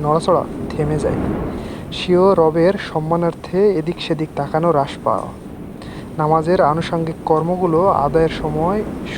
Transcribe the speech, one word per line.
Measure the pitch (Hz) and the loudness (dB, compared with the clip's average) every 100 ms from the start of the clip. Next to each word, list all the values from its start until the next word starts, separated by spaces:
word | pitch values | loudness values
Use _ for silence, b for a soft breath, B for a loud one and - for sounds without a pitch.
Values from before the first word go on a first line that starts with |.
নড়াচড়া | 147 160 156 165 - - - | 0 2 4 2 2 -6 -6
থেমে | - 147 151 | -4 -2 0
যায়, | - - - - - B B B B | 0 0 -2 -2 -4 B B B B
স্বীয় | - - 180 190 | -8 2 4 6
রবের | 185 160 165 170 202 - | 6 4 4 2 2 -4
সম্মানার্থে | 165 156 170 170 - - 180 208 | -4 0 0 0 -2 -4 2 2
এদিক | 185 156 180 | 2 -2 -6
সেদিক | - 160 156 - | -4 -2 -2 -4
তাকানো | 143 156 170 | -2 0 2
হ্রাস | 156 135 - | 2 0 -2
পাওয়া। | 127 101 - - - - - - B B B - | -2 -2 -2 -10 -14 -14 -14 -14 B B B -4
নামাজের | 151 160 160 185 | 2 2 4 4
আনুষঙ্গিক | 151 156 165 170 165 156 | 4 2 -2 -2 -4 -4
কর্মগুলো | - 156 165 180 180 160 190 | 0 2 2 0 2 2 4
আদায়ের | 160 143 156 160 | 2 2 2 2
সময় | - 156 151 165 208 214 - - | 0 -4 -2 0 -2 -4 -8 -8